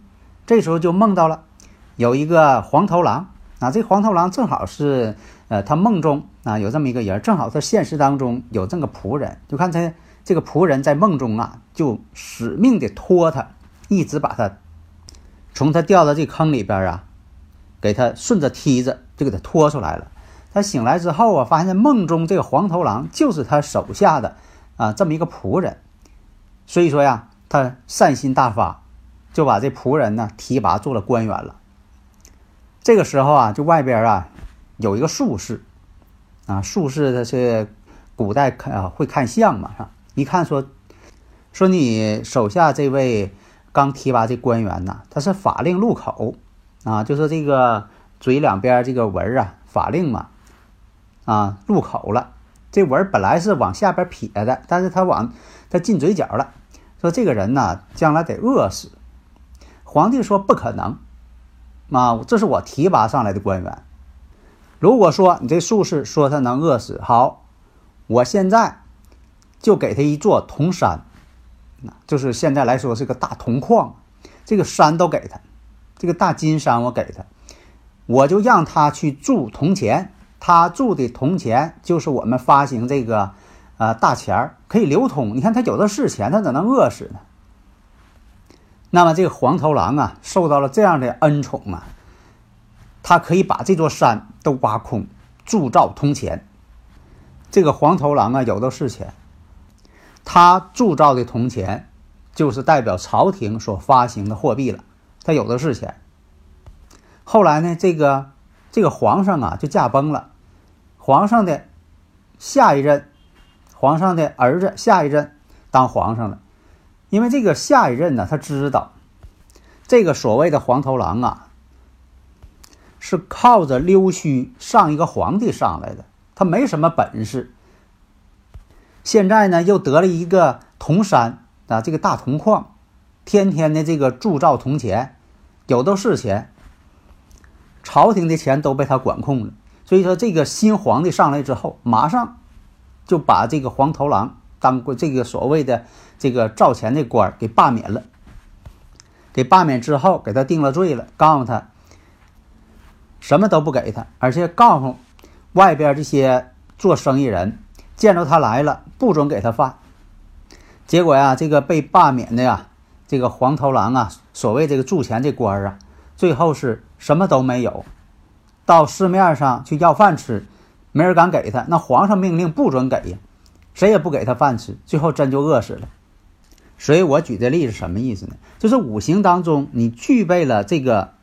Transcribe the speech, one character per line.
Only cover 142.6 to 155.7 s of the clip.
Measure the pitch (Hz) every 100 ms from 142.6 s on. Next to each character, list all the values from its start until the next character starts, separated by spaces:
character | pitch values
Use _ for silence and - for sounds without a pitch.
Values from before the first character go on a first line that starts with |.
| - _ _ - -
就 | 170
把 | - 92 113
这 | 151
个 | 127
黄 | - 139
头 | 151 143
狼 | 104 113 - - -
当 | 131 127
过 | 120 123
这 | 165
个 | 131
所 | 120 107 127
谓 | 156
的 | 131 117 - - - _
这 | 139
个 | 123 110
造 | - 170
钱 | 123 110 143
的 |
官 | 120 123 95
儿 | -
给 | 113
罢 | - 160
免 | 113 -
了。 | 104 - _ - - - - - - - _ _ _ _
给 | -
罢 | 131 185
免 | 135 127
之 | 120 143
后， | 180 170
给 | -
他 | 113
定 | 135 165
了 | 139
罪 | 143 185 123
了， | - -
告 | 156 147
诉 | 117
他 | 117 - _ _ - _ _ _ _ _ - _ - - _ _ -
什 | - 143
么 | 208
都 | 165
不 | 151
给 | 127 113
他， | 107 - _
而 | 127
且 | 143 170
告 | - 233 160
诉 | 131 123 _ _ - - _
外 | 185 190